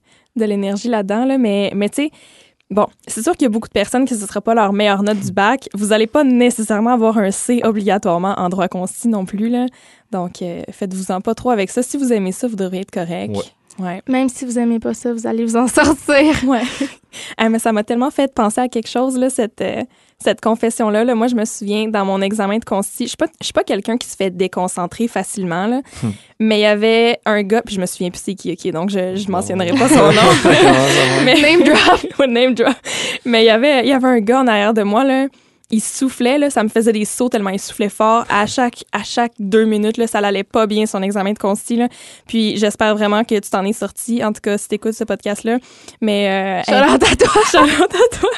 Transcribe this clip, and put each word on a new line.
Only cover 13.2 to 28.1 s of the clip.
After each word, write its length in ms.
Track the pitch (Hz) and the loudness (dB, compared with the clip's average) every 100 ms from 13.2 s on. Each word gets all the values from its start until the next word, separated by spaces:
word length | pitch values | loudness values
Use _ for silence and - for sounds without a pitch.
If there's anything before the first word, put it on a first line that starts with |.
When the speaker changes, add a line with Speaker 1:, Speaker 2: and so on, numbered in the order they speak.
| 202 143 | -6 -6
Speaker 2:
Ouais. 80 | - _ _ - | -8 _ _ -10
Speaker 1:
Ouais. 240 | 185 185 - | -10 -8 -4
Speaker 3:
Même 220 | 254 262 | -2 -2
si 160 | - 247 | -4 -6
vous 120 | 240 | -2
aimez 220 | 233 226 | 0 -2
pas 140 | 233 | -4
ça, 180 | 226 240 | -6 -6
vous 160 | 233 226 | -4 -4
allez 160 | 226 | -2
vous 140 | 233 226 | 0 0
en 100 | 247 | 2
<laughs> 0 | |
sortir. 640 | 302 294 294 - 277 302 277 254 | 2 2 2 2 4 4 2 2
Speaker 1:
Ouais. 140 | 240 247 | 0 -2
<laughs> 40 | - 269 - _ - - - | -6 -8 -10 _ -18 -12 -2
Ah, 100 | 226 | 0
mais 120 | 226 | 0
ça 120 | 233 | 0
m'a 140 | 214 214 | 0 -2
tellement 260 | 240 277 | -2 -2
fait 220 | - 269 | -2 -2
penser 260 | - 214 247 | 0 -2 0
à 80 | 254 | -2
quelque 220 | 233 - | -4 -4
chose, 280 | 240 262 254 | -4 -2 0
là, 120 | 254 | -2
cette, 320 | 262 214 - | -2 -4 -4
euh, 220 | - 233 247 _ _ - | -6 -6 -10 _ _ -6
cette 200 | 226 196 | -2 0
confession-là. 640 | 220 226 233 - 214 208 240 | 0 0 -2 0 0 0 0
Là, 100 | 226 | 0
moi, 120 | 247 | 0
je 80 | 233 | 0
me 100 | 214 | -4
souviens, 420 | - 202 208 220 | -6 -4 -4 -2
dans 160 | 214 | -2
mon 160 | 190 196 | -2 0
examen 360 | 196 214 196 220 | -2 -2 -2 -2
de 80 | - | -2
consti, 380 | 196 196 - 240 | -4 -4 -6 -8
je 20 | |
suis 60 | - | -4
pas, 100 | 320 - | -4 -4
je 60 | - | -4
suis 80 | |
pas 100 | - | -2
quelqu'un 320 | - 202 214 233 | -2 -2 -2 -4
qui 80 | - | -6
se 80 | - | -4
fait 120 | 190 | -4
déconcentrer 800 | 180 185 190 180 - 175 - 233 | -2 -4 -2 -4 -4 -6 -4 -4
facilement, 580 | 196 196 202 180 175 208 | -4 -6 -6 -4 -2 -2
là. 140 | 254 - - | -4 -6 -8
Speaker 2:
Hmm. 60 | 113 101 - - | -6 -6 -10 -2
Speaker 1:
Mais 180 | 220 208 | 0 4
il 40 | |
y 20 | 208 | 4
avait 520 | 208 220 226 233 240 - | 4 2 4 2 0 0
un 160 | 208 | 0
gars, 180 | 196 226 | 0 0
puis 140 | - 202 | -2 -4
je 40 | |
me 60 | 180 | -4
souviens 240 | - | -4
plus 100 | 226 | -6